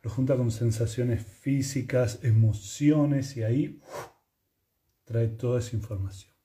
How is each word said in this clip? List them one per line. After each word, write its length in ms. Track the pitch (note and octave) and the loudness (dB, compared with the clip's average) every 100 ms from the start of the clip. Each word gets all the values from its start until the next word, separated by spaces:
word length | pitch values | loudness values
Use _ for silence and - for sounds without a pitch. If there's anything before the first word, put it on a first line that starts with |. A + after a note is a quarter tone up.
lo 60 | A#2 | -6
junta 260 | C3 C3 C3 | -2 0 2
con 160 | A#2+ | 0
sensaciones 720 | A2 A#2 A2 A2+ - B2 A2+ | 0 0 0 -2 0 -2 -2
físicas, 1000 | - - C#3 C#3 C3+ C#3 A#2 B2+ A#2 - | -4 -8 -2 -2 0 -4 0 0 0 0
emociones, 1120 | B2+ A2 A2 G#2+ - - D3 D3+ D3 C#3 - A#2 | 2 4 4 2 -8 2 4 4 4 2 -2 -4
y 60 | |
ahí, 360 | A2 B2+ - - | 0 0 0 -6
uf, 260 | - - - _ _ _ _ _ _ _ _ _ _ | -14 -14 -14 _ _ _ _ _ _ _ _ _ _
trae 240 | A2+ A2+ | -2 0
toda 300 | A2 B2 B2 | -2 -2 -2
esa 160 | A2+ G#2+ | -2 -6
información. 580 | - G2 F#2+ - - _ | -6 -6 -6 -10 -20 _